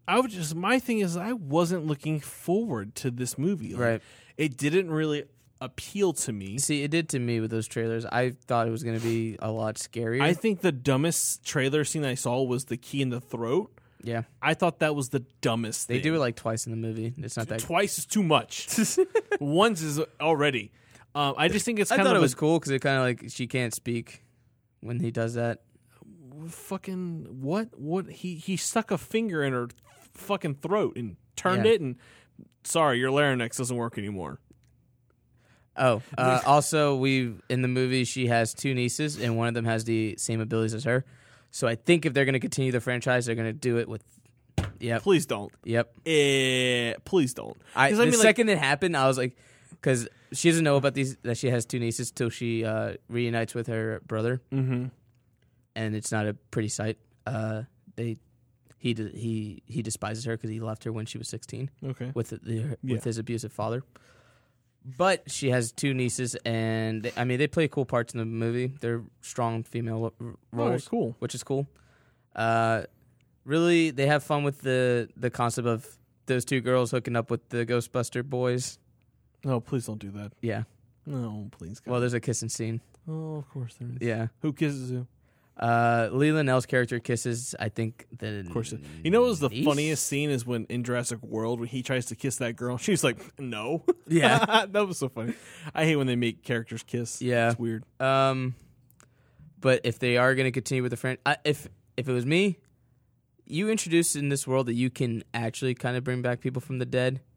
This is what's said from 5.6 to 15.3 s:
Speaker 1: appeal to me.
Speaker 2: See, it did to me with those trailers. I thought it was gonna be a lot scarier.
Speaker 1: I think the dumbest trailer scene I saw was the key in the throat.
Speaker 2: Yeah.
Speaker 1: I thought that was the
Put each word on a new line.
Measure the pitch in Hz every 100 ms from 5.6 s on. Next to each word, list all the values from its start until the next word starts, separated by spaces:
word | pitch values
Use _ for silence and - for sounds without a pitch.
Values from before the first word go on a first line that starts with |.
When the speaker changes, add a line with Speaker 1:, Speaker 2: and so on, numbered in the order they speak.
Speaker 1:
appeal | 127 - - 202 190
to | 147 -
me. | 107 98 117
Speaker 2:
See, | - 147
it | 143
did | 160 160
to | 139
me | 120 117
with | 113
those | 113 107
trailers. | 120 113 113 113
I | 120 127 120 -
thought | 120 113
it |
was | 113
gonna | 117 113
be | 117 113 113 104
a | 110
lot | 110 110 107
scarier. | - 117 113 120
Speaker 1:
I | 143
think | 175 226 190
the | 185
dumbest | 135 131 131 160 165 - -
trailer | - 151 135 151
scene | 139 160
I | 139
saw | 127 127 123
was | 131 123
the | 135 113
key | - 139
in | 131
the | 120
throat. | - 117 117 156 214 - _ -
Speaker 2:
Yeah. | 113 117 117 _
Speaker 1:
I | 143
thought | 160 175 -
that | 156 147
was | 127
the | 135 123